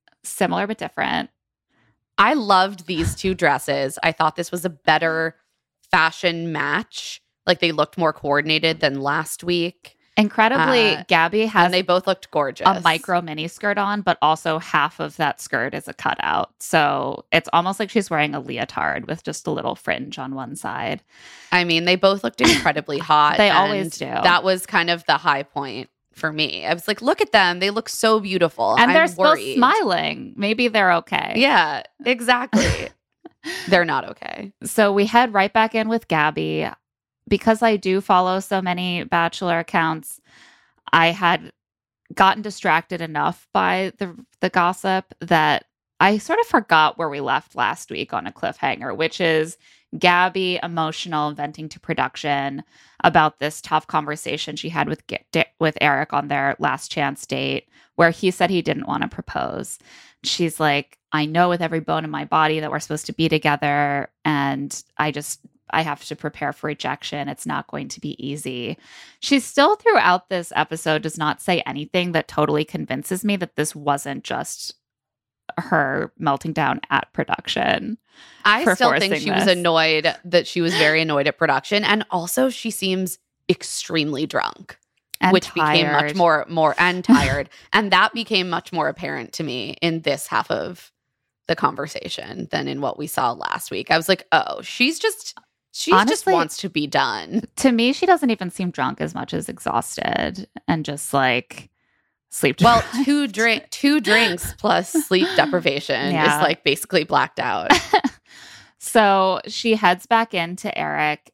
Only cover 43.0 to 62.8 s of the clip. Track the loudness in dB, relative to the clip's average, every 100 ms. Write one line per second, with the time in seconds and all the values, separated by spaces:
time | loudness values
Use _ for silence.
43 | -6 -2 -2 -4 _ 0 0 0 -2 -6
44 | -10 -10 -20 _ -2 2 0 0 -2 -2
45 | -4 -14 0 2 4 0 -4 _ _ _
46 | 2 2 0 0 2 0 4 4 4 2
47 | -4 -4 -2 -2 -4 -2 -2 -2 -8 -8
48 | -6 -6 -6 -6 -6 -4 -4 -4 -6 -4
49 | -4 0 0 0 -2 -8 _ _ _ 0
50 | 2 4 2 0 -4 -4 -4 -4 -4 -4
51 | -6 -4 -4 -4 -10 -10 -14 -12 -8 -4
52 | -4 -4 -4 -2 -4 -8 -14 _ _ _
53 | 4 6 4 2 -6 -6 -2 -2 0 -2
54 | -2 -6 -6 -6 -8 -8 -6 -4 -4 -4
55 | -8 -12 -4 -2 -2 _ -2 2 2 2
56 | 0 -2 -2 -2 -2 -2 -4 -4 -6 -4
57 | -4 -4 -6 -4 -4 -4 -8 _ _ 2
58 | 2 2 -2 0 0 0 -2 -4 -6 -6
59 | -6 -8 -10 -6 -6 -6 -10 -14 _ -20
60 | -20 _ -8 -2 -2 0 0 0 -4 _
61 | _ 0 2 2 2 2 -2 -4 -2 -4
62 | -4 -8 -2 2 2 0 -4 -6